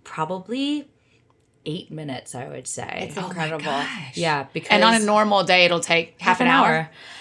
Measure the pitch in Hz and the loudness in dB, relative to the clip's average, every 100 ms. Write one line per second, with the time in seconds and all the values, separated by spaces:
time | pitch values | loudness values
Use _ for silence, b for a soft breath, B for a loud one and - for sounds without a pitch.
0 | - - 156 185 185 254 277 294 - _ | -16 -8 -6 -6 -6 -4 -2 -4 -8 _
1 | _ _ _ _ _ _ - 151 - 156 | _ _ _ _ _ _ -10 -10 -10 -12
2 | 147 127 - 123 143 139 127 - - - | -10 -10 -12 -12 -12 -12 -10 -10 -8 -8
3 | 190 - 180 175 156 156 151 139 143 240 | -8 -8 -8 -6 -6 -4 -4 -4 -4 -8
4 | 135 170 170 147 135 - - 208 220 226 | -12 -4 -2 -2 -4 -10 2 4 6 4
5 | 208 208 214 202 175 180 175 170 - 170 | 4 2 4 2 4 6 6 4 2 0
6 | 165 _ 190 180 247 165 240 156 156 B | 0 _ 0 2 4 4 4 2 -2 B
7 | B B | B B